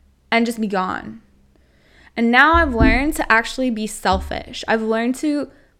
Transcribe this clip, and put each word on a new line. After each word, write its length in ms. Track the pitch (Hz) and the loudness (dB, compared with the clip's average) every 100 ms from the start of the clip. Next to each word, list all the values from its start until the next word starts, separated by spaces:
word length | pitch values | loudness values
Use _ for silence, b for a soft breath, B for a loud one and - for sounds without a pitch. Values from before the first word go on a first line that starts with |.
| _ _ - | _ _ -2
and 160 | 233 233 | 0 0
just 140 | 226 | -2
be 60 | 214 | -4
gone. 560 | 190 185 - 214 220 _ _ _ _ b b b b b - | -2 -4 -6 -10 -16 _ _ _ _ b b b b b -2
And 140 | 233 | 2
now 240 | 247 294 | 4 6
I've 200 | 339 311 | 4 2
learned 400 | 226 220 233 294 311 | 4 4 4 0 -2
to 160 | - | 0
actually 380 | 226 226 - 254 | 0 0 -2 -2
be 160 | 214 214 | -2 -6
selfish. 800 | - 196 185 - - - - - | -4 -2 0 -2 -10 -10 -8 -2
I've 160 | 226 | -2
learned 320 | 220 226 240 254 | 0 -2 -2 -2
to 340 | 302 294 262 b b b | -2 -2 -4 b b b